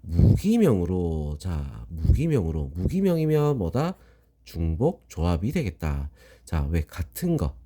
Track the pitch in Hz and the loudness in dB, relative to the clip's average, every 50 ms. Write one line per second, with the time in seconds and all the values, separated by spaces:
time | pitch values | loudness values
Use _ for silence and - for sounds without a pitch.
0 | - - 82 90 - - - - - 202 226 233 214 160 110 92 87 87 92 92 | -8 0 2 6 6 6 6 4 4 2 4 4 4 4 4 2 0 0 0 -2
1 | 87 85 80 78 76 73 76 76 - 92 85 73 71 67 55 55 58 - 82 80 | 0 -2 -2 -4 -4 -6 -6 -6 -6 -6 -4 -4 -6 -8 -10 -12 -14 -12 -10 -2
2 | 80 - - 120 151 170 151 120 85 80 80 80 73 67 71 87 92 - - 190 | 2 2 4 4 2 2 2 0 0 0 -2 -4 -4 -4 -6 -4 -4 -2 0 0
3 | 196 190 175 160 156 156 151 151 147 147 147 123 92 80 - 123 156 175 190 _ | 2 2 2 2 0 2 2 2 2 2 0 0 -2 -2 0 -2 -2 -2 -4 _
4 | - _ _ _ _ _ _ _ _ - - 80 82 82 80 82 123 165 - - | -18 _ _ _ _ _ _ _ _ -12 -6 -2 -2 -2 0 0 0 -2 -2 -4
5 | _ _ - - 82 87 87 80 92 120 160 185 139 95 76 _ - 78 73 69 | _ _ -6 -2 0 0 0 0 -2 -2 -2 -2 -4 -4 -6 _ -4 -4 -2 -2
6 | 69 71 - _ - - - _ _ - - 80 71 69 85 82 78 _ - - | -6 -8 -10 _ -20 -20 -20 _ _ -4 -2 -2 -2 0 0 -2 -2 _ -6 -8
7 | - - - - 170 175 170 143 87 67 - - - | -8 -8 -6 -4 -2 0 0 0 0 -2 -4 -8 -20